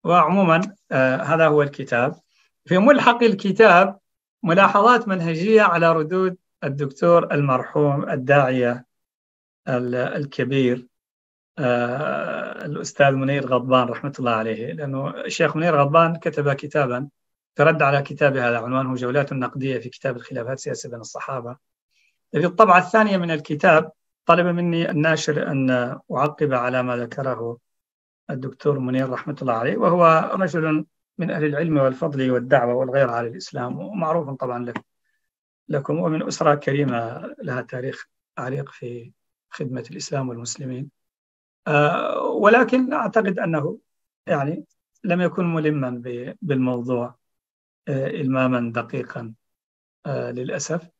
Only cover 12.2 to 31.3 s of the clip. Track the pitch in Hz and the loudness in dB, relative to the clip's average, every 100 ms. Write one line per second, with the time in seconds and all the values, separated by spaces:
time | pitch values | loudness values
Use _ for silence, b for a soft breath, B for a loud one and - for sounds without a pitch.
12.2 | - - - - - 147 - - 143 135 | -6 -8 -8 -10 -10 -8 -10 4 4 4
13.2 | 135 139 127 123 127 127 120 113 143 143 | 0 -2 0 0 4 2 2 -4 -8 -4
14.2 | 123 113 113 110 127 165 143 135 147 - | -2 0 -2 -6 -8 -8 -8 -6 -6 -8
15.2 | - - 156 156 170 151 143 160 165 165 | -10 0 0 2 2 2 4 4 4 0
16.2 | 165 151 143 139 147 156 131 123 143 _ | -4 -2 -2 -2 -2 -2 0 -4 -8 _
17.2 | _ _ _ - 151 160 143 139 143 151 | _ _ _ 0 0 2 2 0 -2 0
18.2 | 147 131 120 117 117 131 131 127 123 139 | 0 2 -2 -2 -2 -4 -2 -4 -2 -2
19.2 | 135 139 123 139 135 123 120 - 135 120 | -2 -4 -6 -6 -6 -6 -8 -8 -8 -8
20.2 | 113 127 117 135 143 123 - 120 107 - | -10 -10 -8 -8 -8 -10 -12 -16 -14 -14
21.2 | - 131 117 127 _ _ _ _ _ _ | -10 -10 -10 -16 _ _ _ _ _ _
22.2 | _ 147 175 180 214 180 180 220 214 190 | _ -2 0 4 6 6 4 2 2 0
23.2 | 170 156 151 147 190 160 160 _ _ _ | 0 -4 -4 2 4 4 2 _ _ _
24.2 | - 170 175 175 175 170 165 151 160 156 | 2 4 4 0 0 0 -2 0 0 0
25.2 | - 147 - 143 131 127 123 - _ 135 | -2 -2 -2 0 0 0 -2 -8 _ -2
26.2 | 147 151 147 127 123 127 127 123 120 - | -2 0 -2 0 0 -2 -2 -4 -6 -6
27.2 | 139 113 117 117 _ _ _ _ _ _ | -6 -4 -8 -10 _ _ _ _ _ _
28.2 | - 135 135 - 151 143 127 127 131 127 | -12 -10 -10 -4 -2 -2 -2 -2 -2 -6
29.2 | - 147 131 113 127 208 196 175 165 160 | -8 -6 -4 -2 -2 0 0 4 6 4
30.2 | - 190 185 165 156 156 151 _ _ - | 2 -2 -2 -2 -2 -2 -4 _ _ -8
31.2 | 170 | -6